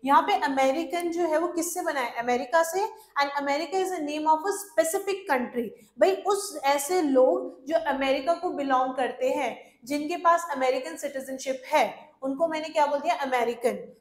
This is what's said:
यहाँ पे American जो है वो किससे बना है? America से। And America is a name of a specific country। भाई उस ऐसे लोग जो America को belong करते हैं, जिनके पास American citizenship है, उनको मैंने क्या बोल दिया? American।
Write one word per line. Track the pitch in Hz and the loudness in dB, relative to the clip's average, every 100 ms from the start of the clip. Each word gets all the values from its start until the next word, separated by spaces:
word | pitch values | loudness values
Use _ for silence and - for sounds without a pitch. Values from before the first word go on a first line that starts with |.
| 262 | 4
यहाँ | 294 | 4
पे | - | 4
American | 392 294 269 269 294 - 349 349 | 2 0 2 2 0 -2 -4 -2
जो | 339 | -2
है | 339 311 | 0 0
वो | 349 | 0
किससे | 339 339 370 | -2 -4 -4
बना | 339 294 | -4 -4
है? | 233 233 | -4 -4
America | 240 247 269 330 | -2 -2 2 2
से। | 330 370 440 - - 277 | 2 0 -2 -6 -6 -2
And | 285 285 | -2 0
America | 277 285 330 381 | -2 -2 -2 -2
is | 370 | -2
a | 359 | -2
name | 294 302 311 | -4 0 2
of | 311 | 2
a | 392 | 2
specific | 403 - - 320 392 403 381 - | -4 -2 0 2 0 -2 -4 -2
country। | 262 233 247 214 - - - | -2 0 -4 -6 -10 -18 2
भाई | 330 370 | 4 4
उस | 370 403 - 302 | 0 0 -2 -2
ऐसे | 269 285 - 370 | 0 0 0 0
लोग | 302 262 262 - - - 269 | 4 6 6 4 -2 -10 -2
जो | 320 | 0
America | 294 262 269 277 269 | 0 0 0 0 0
को | 339 349 | -2 -2
belong | 285 277 262 262 262 | -4 0 0 0 -2
करते | 240 - 262 | -4 -2 -2
हैं, | 294 247 - - _ 233 | -2 -4 -6 -16 _ -6
जिनके | 294 302 349 | -4 -4 0
पास | 285 339 - | 4 4 0
American | 277 262 269 302 330 | 0 0 0 -4 -8
citizenship | 285 269 262 262 277 262 - | -8 -8 -8 -8 -6 -8 0
है, | 302 214 - - _ | 2 2 -2 -18 _
उनको | 269 269 330 | -6 -2 0
मैंने | 311 311 | 0 -2
क्या | 320 285 | 0 2
बोल | 285 | 2
दिया? | 311 339 | 0 -2
American। | 269 254 233 240 240 196 - - | 0 0 0 0 -2 -2 -8 -16